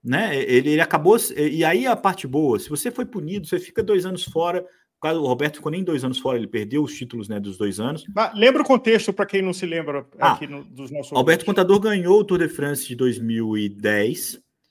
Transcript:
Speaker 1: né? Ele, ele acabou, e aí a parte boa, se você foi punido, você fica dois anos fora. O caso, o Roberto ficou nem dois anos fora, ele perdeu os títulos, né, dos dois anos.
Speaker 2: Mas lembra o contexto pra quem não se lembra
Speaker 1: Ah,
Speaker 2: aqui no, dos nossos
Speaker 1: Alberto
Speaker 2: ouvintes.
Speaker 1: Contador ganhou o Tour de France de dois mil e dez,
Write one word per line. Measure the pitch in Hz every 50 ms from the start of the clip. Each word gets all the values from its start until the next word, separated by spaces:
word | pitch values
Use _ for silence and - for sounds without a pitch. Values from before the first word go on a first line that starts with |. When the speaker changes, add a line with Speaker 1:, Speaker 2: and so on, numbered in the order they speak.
Speaker 1:
né? | - 120 127 160 220 202 147 135
Ele, | 135 - 127 127 127 147
ele | 151 156
acabou, | 165 - - 160 147 180 220 226 233 - -
e | - 147 151 147 160 165
aí | 156 170 185 262
a | 262 220
parte | - - 196 180 - - 131
boa, | 127 151 160 139 113 101
se | - -
você | 147 143 - 240
foi | 233 - 247
punido, | - - 202 151 156 190 208 165 -
você | - 175
fica | 180 - - - 220
dois | 190 208 185 180
anos | 185 185 - -
fora. | - - 160 165 175 175 180 180 - _ _ _ _ _ _
O |
caso, | - 156 160 165
o | 147 131
Roberto | 123 123 147 151 147
ficou | - - 151
nem | 151 185 190
dois | 175 160 135 131
anos | 131 131 -
fora, | - 139 127 117
ele | 110 101
perdeu | - 113 104 98 135 147 151
os | 127 -
títulos, | - 127 117 - 117 104 101
né, | 107 104
dos | 101 101 95 -
dois | 107 101 92 101
anos. | 110 127 156 151 - - -
Speaker 2:
Mas | 208 220 - -
lembra | 202 214 254 262 311
o | 302
contexto | - 269 240 - 226 226 214 - -
pra | 196 - 202
quem | 202 - 196
não | 190 185
se | 175 185 196
lembra | 175 165 165 156 147 143 139 127 _ _ -
Speaker 1:
Ah, | - - 147
Speaker 2:
aqui | - 151 143
no, | 143 143 143
dos | - - 123 139 -
nossos | - 147 135 -
Speaker 1:
Alberto | - 131 135 160 165 160
Speaker 2:
ouvintes. | -
Speaker 1:
Contador | - - 196 185 175 196 202
ganhou | 196 220 208 190 175 175 190 214
o | 208
Tour | 202 190 170
de | 165 156
France | - - 143 143 143 135 - -
de | 127
dois | 120 131 127 117 107
mil | 117 113 113 113 113 110 110 107
e | 104 101
dez, | 101 101 104 104 104 104 104 113 143 - - - - - _ _ _ _ _ _